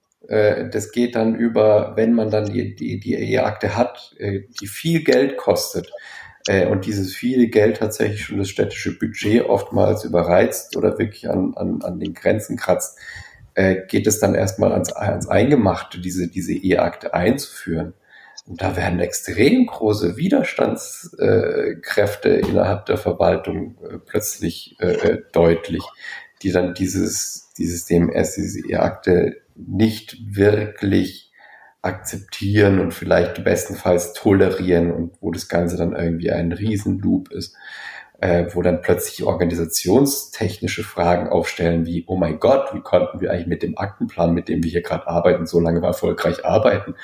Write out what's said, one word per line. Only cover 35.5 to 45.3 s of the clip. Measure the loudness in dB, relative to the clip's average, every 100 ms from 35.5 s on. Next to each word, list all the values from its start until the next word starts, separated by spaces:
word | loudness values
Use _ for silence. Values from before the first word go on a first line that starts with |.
| -2 0 0
dann | -2
irgendwie | -2 -2 -2 -2
ein | -2 -2
Riesenloop | -2 -2 -2 -2 -2 0 0 -2
ist, | -10 -12 -16 -20 -18 -16 -18 -20 _
äh, | 0 2 0
wo | 0
dann | 0 0
plötzlich | 0 0 -2 -4
organisationstechnische | -2 0 0 0 -2 -2 4 4 4 0 -8 -4 -4 -2 -4 -4
Fragen | -6 0 2 2 2
aufstellen | 0 0 0 0 2 0
wie, | -4 -4
"Oh | -2
mein | 0 2
Gott, | 4 4 2
wie | -8
konnten | 0 2 2 -2
wir | -2
eigentlich | -2 -2
mit | -4
dem | -4 -4
Aktenplan, | -6 -6 -8 0 0
mit | 2 0
dem | -2
wir | 0
hier | -2
gerade | -2 -6 -2
arbeiten, | 0 2